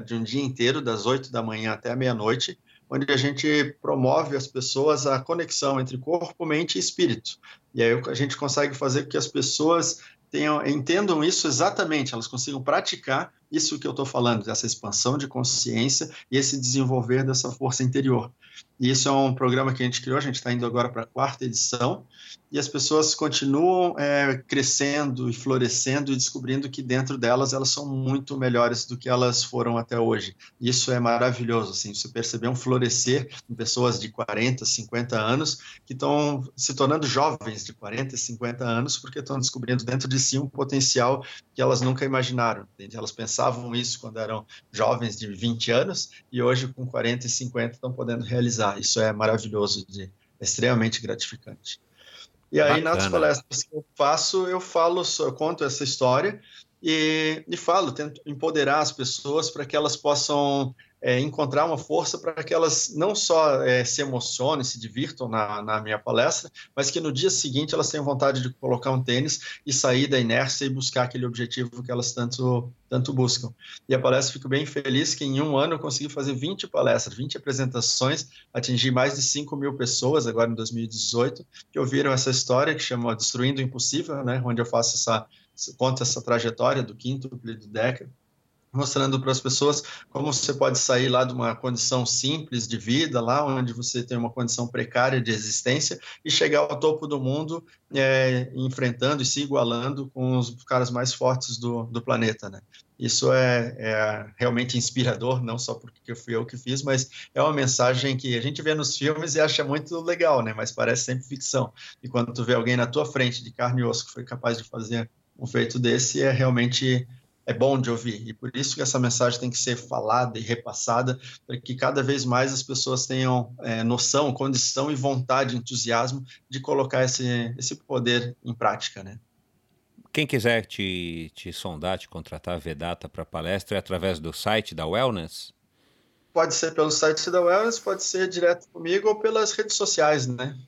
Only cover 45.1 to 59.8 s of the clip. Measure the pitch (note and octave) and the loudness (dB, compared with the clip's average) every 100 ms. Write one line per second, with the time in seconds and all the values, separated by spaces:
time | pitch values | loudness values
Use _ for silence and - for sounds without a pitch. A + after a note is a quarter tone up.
45.1 | G#2 A2 F#2+ A#2 A#2 A#2 A#2 F3 F3 - | -4 -10 -4 -2 0 2 2 2 -2 -8
46.1 | - _ B2 B2 C3 C3 C3 B2 A#2+ A#2 | -12 _ 0 2 2 0 -6 -6 -2 0
47.1 | B2 B2 - B2+ B2 A#2 - B2+ B2+ A#2 | -2 -2 -4 -4 -4 -4 -6 -8 -6 -4
48.1 | A#2 A2+ B2 A#2+ A2+ G#2 G2+ - A#2 A2 | -4 -2 0 2 2 0 0 0 2 2
49.1 | G#2 A2 A2 G#2+ G#2 G2+ G#2 F#2+ G2 F#2+ | 2 2 2 0 0 0 -2 -6 -14 -14
50.1 | - _ _ - - A#2+ A#2+ A2+ - A2 | -18 _ _ -4 0 2 4 2 0 -4
51.1 | - - - G#2+ G#2 - - _ _ - | -6 -6 -10 -18 -16 -14 -14 _ _ -20
52.1 | - - _ _ D3 D3 D3+ D#3+ F3+ G3 | -20 -20 _ _ 2 4 4 2 2 2
53.1 | F3 D#3 C#3+ - - - - - - C#3+ | 4 4 2 -2 -8 -8 -10 -14 0 2
54.1 | D#3+ - F#3+ F#3 F#3 F#3 F3 E3 F3+ E3+ | 4 2 0 0 -2 -2 2 2 2 -2
55.1 | - C#3+ C3 D#3 E3+ C#3 B2+ C3+ - B2+ | -2 -2 0 -2 -2 -4 -2 -4 2 4
56.1 | C3 D3+ - - - - _ E3 D#3+ D#3 | 4 2 -4 -12 -20 -20 _ 0 2 2
57.1 | D#3 D#3 D#3 - C3+ - F#3 D#3+ C3 D3+ | 2 0 -2 -6 -4 2 2 2 -2 -8
58.1 | D3 D3+ C3+ D#3 D#3 C#3 D3 D3 - B2+ | -10 -12 -4 -2 2 2 4 2 -2 -6
59.1 | - C#3+ D#3 D#3+ - C3+ D3+ | -4 -2 0 -2 -6 -2 0